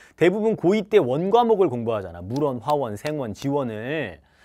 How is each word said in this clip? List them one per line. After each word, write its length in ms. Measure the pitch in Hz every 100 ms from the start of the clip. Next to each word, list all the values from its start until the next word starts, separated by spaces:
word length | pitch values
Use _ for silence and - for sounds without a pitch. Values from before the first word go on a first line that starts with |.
| - _
대부분 400 | - 208 220 202
고이 260 | 165 214
때 160 | - 208
원 320 | 127 139 185
과목을 380 | 226 233 208 180
공부하잖아. 540 | 123 113 110 92 85
물원, 380 | 90 131 147 123
화원, 360 | 107 147 123 104
생원, 380 | 151 151 120
지원을. 840 | 98 139 143 127 107 120 156 120 82 _ _